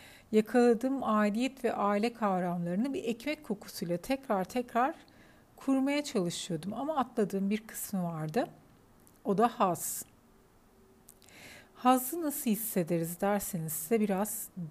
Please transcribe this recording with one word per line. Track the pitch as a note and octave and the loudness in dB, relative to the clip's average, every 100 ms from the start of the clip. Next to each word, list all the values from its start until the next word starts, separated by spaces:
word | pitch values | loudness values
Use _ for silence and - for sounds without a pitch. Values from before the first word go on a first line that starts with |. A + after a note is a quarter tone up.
| - - - | -20 -20 0
yakaladığım | G#3+ G#3+ B3 A#3+ A3+ C4 C4+ | 2 4 6 6 6 2 -2
aidiyet | - G#3+ G#3 G#3+ C4 B3+ | 0 2 4 2 -2 0
ve | A3 | -2
aile | - G3+ G#3 A#3 | 0 2 2 0
kavramlarını | A#3 G#3+ F#3 F3+ F3 E3+ F#3 C4+ | 0 0 2 0 -2 -2 0 0
bir | C4+ | -2
ekmek | - A#3 C#4+ D4+ | -2 -4 -4 -6
kokusuyla | - G#3 - - E3+ F3 | -6 -8 -6 -8 -4 -4
tekrar | - C4+ - G3+ | -2 -4 0 -2
tekrar | F#3 B3 A#3+ A#3 C4 - - - - - - - | 0 -4 -2 0 0 -2 -14 -20 -20 -20 -20 -10
kurmaya | - C4+ C4+ D4 | 0 2 2 0
çalışıyordum. | C#4+ G#3+ F3 - - E3 F3+ | 0 0 -2 -2 -4 -4 -4
Ama | A3 C#4 D#4 | -6 -2 -2
atladığım | B3+ - G#3 G3 G3 | -2 0 0 2 0
bir | G#3+ - | -2 -4
kısmı | - - F#3+ | -12 -4 -2
vardı. | F3 E3 D#3 E3 E4 - - - - - - - B3+ | -2 -4 -2 0 -2 -6 -20 -20 -20 -20 -20 -12 -2
O | F#3+ | 4
da | A#3 | 4
haz. | - G3 E3 - - - - _ - - - _ _ - - - - - - - - - - | 4 2 2 -4 -8 -10 -18 _ -20 -20 -20 _ _ -20 -20 -20 -20 -20 -20 -20 -20 -20 0
Hazı | B3 B3+ B3+ E4+ | 4 4 2 -4
nasıl | D#4 C#4 A3+ | -4 -2 0
hissederiz | G3+ - - E3 E3+ E3 F3 | 0 0 -2 0 0 -2 -2
derseniz | G3+ G3+ - E3+ D#3+ | 0 0 -2 -6 -6
size | D#3 - A3+ | -6 0 2
biraz | G#3+ F#3+ G#3+ - - - D#3+ | 2 0 -2 -4 -10 -10 0